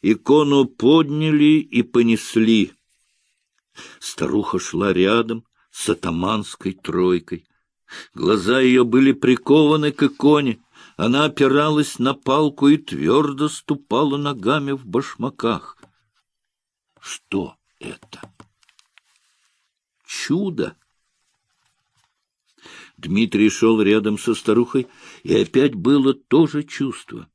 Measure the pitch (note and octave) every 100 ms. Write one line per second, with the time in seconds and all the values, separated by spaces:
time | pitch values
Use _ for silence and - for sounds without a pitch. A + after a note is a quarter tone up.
0 | F2+ G#2+ - D3 D3 C#3 B2 _ A#2 D#3+
1 | D3 D3+ D#3 D3+ D3 D#3 - A#2+ A#2+ A#2+
2 | A#2 A2+ - A2+ A2+ A2+ F#2+ _ _ _
3 | _ _ _ _ _ _ _ - - -
4 | - - C2+ D2 G2+ F#2 - F2 G2 F2+
5 | F#2+ A2+ A2+ A#2 _ _ _ - - G#2+
6 | F2+ E2 F#2 A2 G2+ - F#2+ F#2 - F2+
7 | F#2 F2+ - F2 _ _ _ _ _ -
8 | - - D#2 G#2+ F2+ B2+ B2+ B2+ A#2+ B2
9 | C3+ C3 B2 B2 - D3 D3 D#3 D3 C#3+
10 | C#3 - C#3+ D3 C#3 A2 _ _ - -
11 | G#2+ C3 D3+ D3 C3+ C#3 D3+ D3+ D3 -
12 | B2 C3+ - C#3 D3+ C#3+ C#3 D3+ - C#2
13 | D2+ C3 D3 C3+ D3+ - - C#3+ _ A#2
14 | D3 C#3+ C#3+ A#2+ G2 D3+ C#3 C3+ A#2+ A2+
15 | C#3 - B2 - A2+ G2+ - - _ _
16 | _ _ _ _ _ _ _ _ _ _
17 | - - _ G2 F2 _ _ _ - -
18 | _ - - _ - _ _ _ _ _
19 | _ _ _ _ _ _ _ _ _ _
20 | _ - - E3 G3 D#3+ D#2+ - _ _
21 | _ _ _ _ _ _ _ _ _ _
22 | _ _ _ _ _ _ - - - _
23 | D#2+ F#2+ A2+ G2+ G#2+ - A2+ A2 G2+ A2
24 | G#2+ G#2 - A2 - A2 A#2+ C3+ B2 _
25 | - - - G#2 G2+ - C#3 A2 G#2 C#3+
26 | C3+ C3+ _ C#3 D#3 D3 D3+ - C3+ A#2
27 | - A2+ G#2+